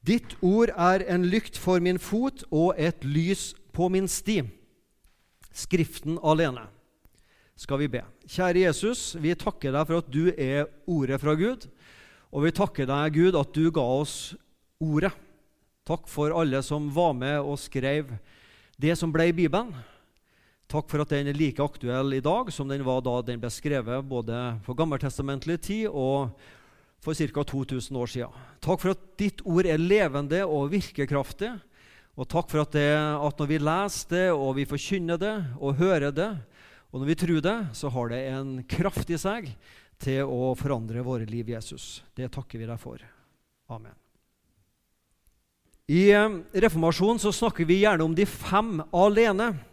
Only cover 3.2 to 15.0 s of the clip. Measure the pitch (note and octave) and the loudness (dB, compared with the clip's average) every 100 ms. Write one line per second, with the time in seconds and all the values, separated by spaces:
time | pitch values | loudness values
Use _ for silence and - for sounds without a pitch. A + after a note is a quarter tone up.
3.2 | E3 F#3+ - - - - F3+ F#3 F#3+ - | 0 -2 -4 -12 -12 -2 0 2 0 -4
4.2 | - G#3+ A#2+ - _ _ _ _ _ _ | 0 -2 -2 -10 _ _ _ _ _ _
5.2 | _ _ - - - F3+ D#3+ - D3 E3 | _ _ -20 -14 -2 0 0 -4 -6 -2
6.2 | D#3 D#3 E3 B2+ G#2+ - _ _ _ _ | 2 2 2 -2 -14 -20 _ _ _ _
7.2 | _ _ _ _ - C#3 D3 B2 G2 - | _ _ _ _ -6 -2 -2 -4 -10 -20
8.2 | - - F3+ F3 F#3 D3+ G#3 A#3+ - E3 | -10 -2 2 4 4 4 0 -2 -6 -4
9.2 | D#3 F3 - - C#3 C#3 D#3 E3 D#3 C3+ | -2 0 -4 -4 -2 0 0 0 0 2
10.2 | E3+ E3+ C3 C#3 D3 - - E3 C3 C3+ | 2 2 -2 0 -2 -6 -4 0 0 0
11.2 | C#3+ D#3 G3+ B3+ - - - - - - | 0 0 0 -2 -10 -20 -20 -20 -20 -20
12.2 | _ C#3+ D#3 E3 G3 - C3 C#3 D3+ D3+ | _ -2 0 0 -2 0 -2 0 2 4
13.2 | F3+ F3 C#3 D3+ D#3+ D#3+ B2 C3 D3 - | 4 4 0 2 2 2 2 0 -2 -6
14.2 | - - _ _ _ _ D#3+ D3+ | -12 -16 _ _ _ _ 0 2